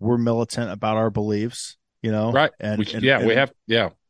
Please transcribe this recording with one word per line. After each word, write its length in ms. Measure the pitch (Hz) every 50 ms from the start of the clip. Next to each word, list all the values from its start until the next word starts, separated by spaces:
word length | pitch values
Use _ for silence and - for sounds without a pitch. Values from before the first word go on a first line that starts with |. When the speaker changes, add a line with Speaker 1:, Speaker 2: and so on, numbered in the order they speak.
| 98
Speaker 1:
we're 160 | 113 120 120
militant 520 | 117 117 117 117 117 - - 123 120 101
about 280 | 92 107 110 107 110 110
our 100 | 113 110
beliefs, 680 | 101 110 104 107 104 104 110 123 123 - - - - _ _ _ _ _ -
you 100 | 113 107
know? 180 | 107 107 113
Speaker 2:
Right. 200 | 123 135 151 147 - -
Speaker 1:
And, 180 | - 107 107 107
Speaker 2:
We 60 | 104
should, 120 | - -
Speaker 1:
and, 80 | 113 107
Speaker 2:
yeah, 140 | 131 135 117
we 100 | 117 113
Speaker 1:
and, 80 | 113 127
Speaker 2:
have, 140 | 139 - - _ _
yeah, 220 | - 113 117 104 85 - _ _ _